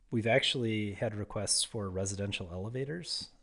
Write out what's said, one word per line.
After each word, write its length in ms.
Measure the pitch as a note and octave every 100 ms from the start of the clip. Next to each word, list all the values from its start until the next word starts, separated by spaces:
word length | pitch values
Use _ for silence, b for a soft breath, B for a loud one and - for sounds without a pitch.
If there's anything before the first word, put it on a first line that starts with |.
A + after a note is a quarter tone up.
| -
We've 140 | A#2 A2
actually 640 | C3 - C3+ A#2 G#2+ G#2
had 240 | G2 A#2 G#2
requests 480 | G2+ G#2 G2 -
for 260 | - A2+ G2
residential 580 | F#2 F#2+ G2 G2+ G#2 F2+
elevators 800 | F2+ G#2 B2+ C3+ E3+ D#3+ - - -